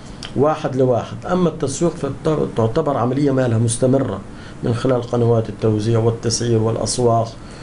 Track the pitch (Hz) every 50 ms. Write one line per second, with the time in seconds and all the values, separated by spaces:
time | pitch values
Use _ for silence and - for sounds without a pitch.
0 | - - - - - - - 120 135 151 156 151 - 143 127 127 131 127 123 110
1 | 90 - - 104 - - 180 180 180 165 - - 151 131 - - 170 170 160 -
2 | - 139 135 - - 160 156 147 139 131 - - 110 113 113 165 156 147 139 123
3 | 110 123 123 139 147 139 135 131 127 123 113 110 113 117 117 - 131 127 127 135
4 | 131 107 98 92 - - - - - - - - - 135 117 117 - 131 131 123
5 | 110 - - 120 120 117 117 113 110 110 101 - - 110 107 107 104 113 113 113
6 | 110 117 113 - - 120 110 - 120 120 117 110 110 113 113 - - 117 - -
7 | 123 117 117 117 110 110 - - - - - -